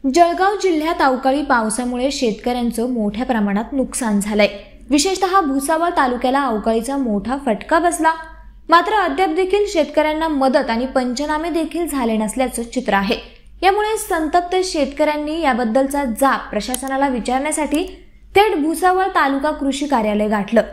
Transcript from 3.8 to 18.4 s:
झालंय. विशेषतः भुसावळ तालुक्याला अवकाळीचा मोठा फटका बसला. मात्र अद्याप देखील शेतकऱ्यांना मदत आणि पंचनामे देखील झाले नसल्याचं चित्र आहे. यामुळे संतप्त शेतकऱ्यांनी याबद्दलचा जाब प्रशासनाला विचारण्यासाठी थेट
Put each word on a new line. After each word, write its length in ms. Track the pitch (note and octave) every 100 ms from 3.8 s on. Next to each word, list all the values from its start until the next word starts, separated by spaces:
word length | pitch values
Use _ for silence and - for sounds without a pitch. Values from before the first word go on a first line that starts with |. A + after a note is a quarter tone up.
| B3+ - A#3 G3+
झालंय. 280 | G3 G#3 G#3 - - - -
विशेषतः 520 | C#4+ F#4+ F#4+ F#4+ G4
भुसावळ 480 | D4+ C4+ C#4 D#4+ E4+
तालुक्याला 520 | F4 C4 B3 B3+ C4+
अवकाळीचा 560 | C4+ A3 A3+ A3+ A3+ C#4
मोठा 400 | B3 G3+ G3+ C4+ C4+
फटका 340 | G3+ - D#4+
बसला. 340 | F4 E4 D#4+ E4 - - - - -
मात्र 240 | E4+ F4
अद्याप 360 | G#4+ F4 C#4 F#4+
देखील 360 | D#4 F#4 G4+ G4+
शेतकऱ्यांना 600 | E4 D4 D4+ D4+ D#4 D#4+
मदत 420 | C#4+ C4 C#4+ A3+
आणि 160 | A3+ C4
पंचनामे 640 | C4 B3 B3 D4 D4+ E4+
देखील 380 | E4 D#4+ D#4+ E4
झाले 300 | C#4 A3+ A3
नसल्याचं 460 | G#3+ B3 B3+ B3
चित्र 300 | A#3 B3+ B3
आहे. 240 | G3 F#3+ A3+ - - - -
यामुळे 360 | F4+ G4+ G#4+ A4
संतप्त 580 | - E4+ D#4 F4 F4 F#4+
शेतकऱ्यांनी 800 | F#4 D#4+ C#4 - D4+ D4+ D4 D#4+
याबद्दलचा 600 | D4+ A#3 A#3 A#3+ C4+ C#4+
जाब 460 | C#4 G#3+ C4+ A3+ -
प्रशासनाला 580 | G#3 G#3 B3+ C4+ C4+ C#4
विचारण्यासाठी 760 | B3 G#3 C4 D4 D#4 C#4 D4 F#4 - - - -
थेट 200 | F#4+